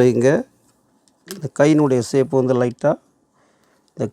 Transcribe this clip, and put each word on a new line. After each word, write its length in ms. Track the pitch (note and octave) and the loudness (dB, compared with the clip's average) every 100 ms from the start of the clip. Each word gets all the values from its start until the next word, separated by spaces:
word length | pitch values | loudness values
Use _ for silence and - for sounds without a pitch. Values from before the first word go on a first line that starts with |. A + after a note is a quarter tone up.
| B2 | 2
இங்கே 220 | A2+ B2+ E3 B3+ _ _ _ _ _ _ _ - | 4 2 0 -4 _ _ _ _ _ _ _ -16
இந்த 180 | - D3 - | -12 -8 0
கையினுடைய 400 | D3 D3+ D3 B2+ A2+ | 2 2 2 0 -2
ஷேப் 300 | C#3 B2+ C3+ | -2 0 0
வந்து 120 | B2+ B2 | 0 0
லைட்டாக 400 | B2 - D3 - _ _ _ _ _ _ _ _ _ - | -2 -2 -4 -4 _ _ _ _ _ _ _ _ _ -10
இந்த 100 | A2+ | -6